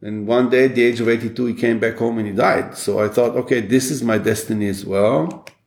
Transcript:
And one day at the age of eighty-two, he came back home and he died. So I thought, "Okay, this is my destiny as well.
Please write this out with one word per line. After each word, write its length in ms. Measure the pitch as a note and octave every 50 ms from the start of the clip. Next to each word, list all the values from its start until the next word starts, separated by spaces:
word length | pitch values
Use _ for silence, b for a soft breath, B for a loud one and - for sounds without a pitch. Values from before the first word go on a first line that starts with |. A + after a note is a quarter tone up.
And 240 | - G#2 G#2+ G#2+ G#2
one 240 | A2 A#2+ B2 B2+ A#2
day 140 | B2+ C3 C3
at 100 | C3 B2
the 80 | A#2+
age 180 | A#2 A#2+ A#2 A#2
of 80 | A#2 A#2
eighty-two, 380 | A#2 A#2 A#2 A2 - B2+ B2
he 80 | A#2 G#2+
came 240 | - B2 A#2 A#2 G#2+
back 200 | A#2 A2+ A2 -
home 200 | A#2 A#2 A#2 A2+
and 80 | G#2+
he 80 | G#2 F#2+
died. 420 | G2+ - F#3+ D3 - - - -
So 220 | - - G2+ G2+ G#2
I 80 | G#2+
thought, 300 | G2+ - B2 A#2+ A#2 A#2+
"Okay, 240 | B2+ B2 - B2+ A#2+
this 300 | G#2 G2 B2 C3 B2+ -
is 100 | D3+ B2+
my 160 | A#2 A#2 A2 G#2
destiny 480 | G2 A2 G#2+ - - - A2+ G#2 G#2
as 180 | G2+ F#2+ G2 G2+
well. 640 | G2 G2 G2 G#2 A2 C3+ D#3 D#3+ E3+ D#3+ - - - _ _ _